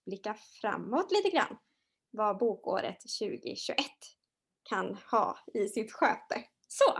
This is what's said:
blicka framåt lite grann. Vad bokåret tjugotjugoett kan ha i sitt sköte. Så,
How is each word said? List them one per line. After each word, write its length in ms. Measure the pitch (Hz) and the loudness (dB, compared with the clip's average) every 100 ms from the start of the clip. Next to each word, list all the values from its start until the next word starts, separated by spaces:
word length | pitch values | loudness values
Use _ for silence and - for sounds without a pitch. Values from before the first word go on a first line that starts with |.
| - | -10
blicka 280 | 196 208 214 - - | -8 -6 -8 -12 -4
framåt 500 | 214 185 180 277 381 | -2 -2 -2 -2 2
lite 180 | 403 392 | 2 4
grann. 280 | 320 - - _ _ _ _ _ | 2 0 -4 _ _ _ _ _
Vad 260 | 214 214 196 | -2 0 2
bokåret 720 | 233 - - 190 - 190 - | 0 0 -2 -2 -2 -8 -10
tjugotjugoett 960 | - 208 - - - - - 294 _ - _ _ _ _ _ - | -6 -4 -4 -8 -8 -2 -2 -2 _ -20 _ _ _ _ _ -4
kan 280 | 196 185 202 - | -2 -2 -6 0
ha 260 | 226 - - - | 2 2 -2 -6
i 140 | 214 202 | -2 -2
sitt 240 | 247 226 | -2 -4
sköte. 440 | - 247 - - - - _ _ | 2 2 2 -4 -6 -6 _ _
Så, 260 | - 554 - | 4 4 4